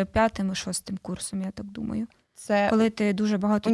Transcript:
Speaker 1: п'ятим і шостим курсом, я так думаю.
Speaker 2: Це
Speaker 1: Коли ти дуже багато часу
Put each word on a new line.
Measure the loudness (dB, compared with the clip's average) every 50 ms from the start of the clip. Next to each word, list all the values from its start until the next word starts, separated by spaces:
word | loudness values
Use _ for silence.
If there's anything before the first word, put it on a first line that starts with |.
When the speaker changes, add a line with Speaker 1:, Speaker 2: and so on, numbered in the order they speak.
| 2 2 2
Speaker 1:
п'ятим | 2 2 2 2 0 -4 -2
і | -4
шостим | -4 -6 -6 -6 -8 -8 -8 -10
курсом, | -8 -6 -8 -8 -6 -6 -6 -6 -4
я | -6 -6
так | -8 -8 -12
думаю. | -10 -10 -8 -6 -4 -4 -4 -6 -8 _ _ _ _ _
Speaker 2:
Це | -10 -2 0 2 2 4 4
Speaker 1:
Коли | 4 4 4 2
ти | 2 2 0 0 2
дуже | 2 2 2 2
багато | 2 2 2 2 2 4
часу | 4